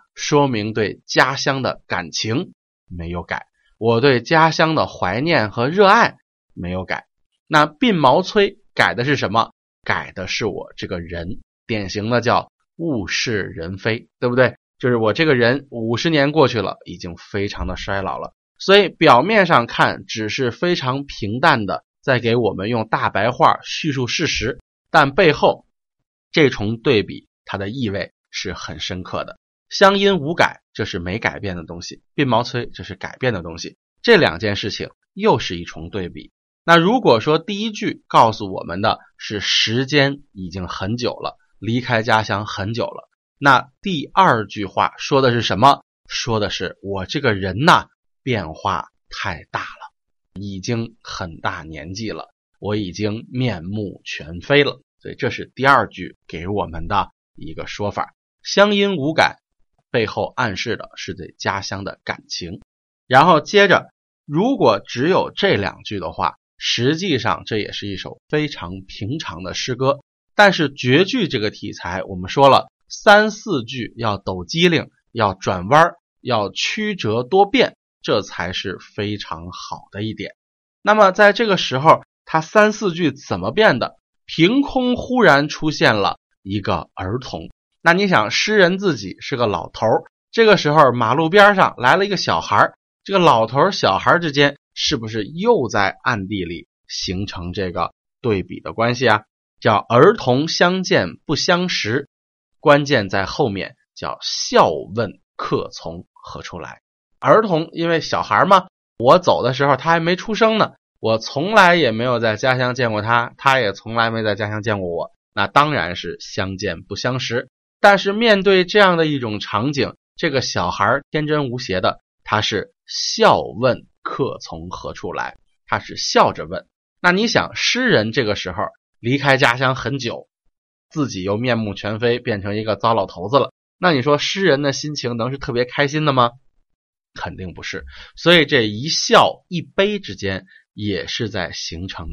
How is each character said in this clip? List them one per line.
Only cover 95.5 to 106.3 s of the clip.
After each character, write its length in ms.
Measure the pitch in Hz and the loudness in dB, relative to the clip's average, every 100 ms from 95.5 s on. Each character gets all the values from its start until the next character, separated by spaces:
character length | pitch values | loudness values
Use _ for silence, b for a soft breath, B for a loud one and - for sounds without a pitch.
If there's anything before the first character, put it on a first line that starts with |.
| 220 117 | 2 2
在 300 | 104 98 - | 0 0 -2
暗 240 | - 117 95 | -4 -4 -4
地 160 | 104 85 | -6 -6
里 220 | 85 - _ - | -10 -14 _ -16
形 400 | - - 90 101 | -10 -6 -6 -6
成 240 | 90 87 | -8 -8
这 200 | 92 95 | -6 -6
个 200 | 87 82 _ _ _ | -4 -6 _ _ _
对 220 | 123 101 | -2 -2
比 180 | 87 - | -2 -10
的 100 | 80 | -10
关 240 | 82 117 123 | -2 -2 0
系 120 | 123 | 2
啊？ 160 | 107 - _ _ _ | 2 0 _ _ _
叫 160 | 120 101 | 2 2
儿 400 | - 120 170 226 | 4 6 6 6
童 320 | - 127 165 | 0 0 0
相 360 | - 180 185 | 0 2 2
见 340 | 180 160 90 67 - | 0 0 0 -6 -6
不 100 | 151 | -4
相 320 | - 175 180 | 0 0 0
识， 420 | - 104 123 - _ _ _ _ _ | -4 -2 -4 -4 _ _ _ _ _
关 240 | 151 143 139 | 4 4 4
键 240 | 131 98 | 0 0
在 160 | 101 95 | -2 -4
后 240 | - 131 | -2 -2
面， 260 | 98 85 - _ | -2 -8 -12 _
叫 240 | - 76 - | -12 -10 -8
笑 480 | - - - 240 135 76 - 104 | -8 -6 0 2 2 2 -6 -6
问 240 | 104 - _ - | -6 -6 _ -12
客 340 | - 127 - | -6 -4 -6
从 340 | - 85 85 - | -12 -14 -14 -16
何 280 | _ - | _ -16